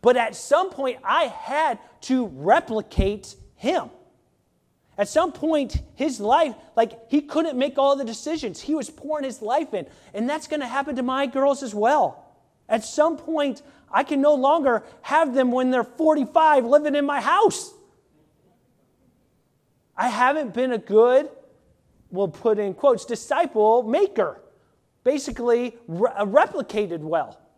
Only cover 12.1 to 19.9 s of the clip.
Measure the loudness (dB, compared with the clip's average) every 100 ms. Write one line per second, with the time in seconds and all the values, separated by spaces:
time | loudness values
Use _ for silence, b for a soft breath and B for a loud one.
12.1 | -4 -20 _ _ _ -4 -4 -2 0 0
13.1 | 0 -6 -2 -2 -6 b b b -2 0
14.1 | 2 4 4 2 2 2 0 B B -2
15.1 | 0 2 2 0 0 0 0 -4 0 2
16.1 | 2 2 4 6 4 4 2 4 0 -2
17.1 | -2 0 4 2 0 -12 -20 _ _ _
18.1 | _ _ _ _ _ _ _ _ _ _
19.1 | _ _ _ _ _ _ _ _